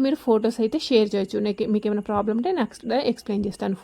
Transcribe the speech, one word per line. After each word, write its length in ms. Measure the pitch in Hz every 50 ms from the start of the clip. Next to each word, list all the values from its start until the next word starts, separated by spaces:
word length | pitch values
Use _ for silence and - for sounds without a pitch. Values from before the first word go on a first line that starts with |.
| 262
మీరు 120 | 269 311 - -
ఫోటోస్ 340 | 254 226 214 220 226 226 - 226
అయితే 140 | 220 - 320 - -
షేర్ 180 | 269 220 220 208 208
చేయొచ్చు. 260 | 202 190 185 - 208 208 208
నాకు, 180 | 196 - 214 - 214
మీకు 140 | 214 - 208
ఏమైనా 160 | 208 208 208 -
ప్రాబ్లం 240 | 214 202 208 214 214 233
ఉంటే 120 | 240 370 381 330
నెక్స్ట్ 240 | 220 - - - - 233
డే 80 | 226 262 294 262 233
ఎక్స్‌ప్లెయిన్ 300 | - - - 202 202 208 208
చేస్తాను 300 | - - 214 202 196 -